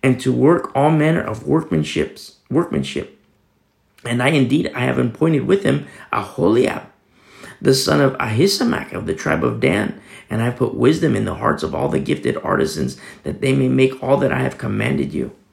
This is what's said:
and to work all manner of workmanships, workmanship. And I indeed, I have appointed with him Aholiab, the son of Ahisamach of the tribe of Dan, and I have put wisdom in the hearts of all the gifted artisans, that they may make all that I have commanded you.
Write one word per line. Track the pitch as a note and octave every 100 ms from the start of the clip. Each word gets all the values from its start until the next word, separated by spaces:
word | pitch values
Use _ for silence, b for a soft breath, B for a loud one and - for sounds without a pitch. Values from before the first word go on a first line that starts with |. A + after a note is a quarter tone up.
and | C3 B2+
to | C3+
work | B2 C3+ F3 - C3+
all | D3
manner | D#3+ D3+ D#3+
of | - A2 -
workmanships, | D#3 D#3 D#2+ D2+ - D2+ - - _ _
workmanship. | - E3+ - - - - - _ _ _ _ _ _ _ _
And | A#2+ A#2+
I | B2+
indeed, | D3+ B2 C3 -
I | B2+
have | B2+ B2
appointed | B2 A#2 D#3+ D3+ B2
with | G3
him | - D3 - B B
Aholiab, | - G#2 - E2+ A#2 - - - _ _ B B B B B
the | -
son | C3+ - D3
of | C#3 C3+
Ahisamach | A2+ A2 F#3+ - A#3 - -
of | F2 -
the |
tribe | E2 - D#2
of | B1+ A#1
Dan, | - F#2+ G#2 - B B B
and | A2+
I |
have | A#2 B2+
put | A#2
wisdom | - A#2+ E3 E3+ G2+
in |
the | G2+
hearts | - - -
of | -
all | - -
the | -
gifted | - - - -
artisans, | - - D#2 - C2+ - B B
that | - D2
they | C3+
may | C3+ C3
make | C3 C3 C3+
all | B2+ C#3
that | C3+
I | -
have | C3 -
commanded | - G#2 B2+ - -
you. | D#2 C#2 - _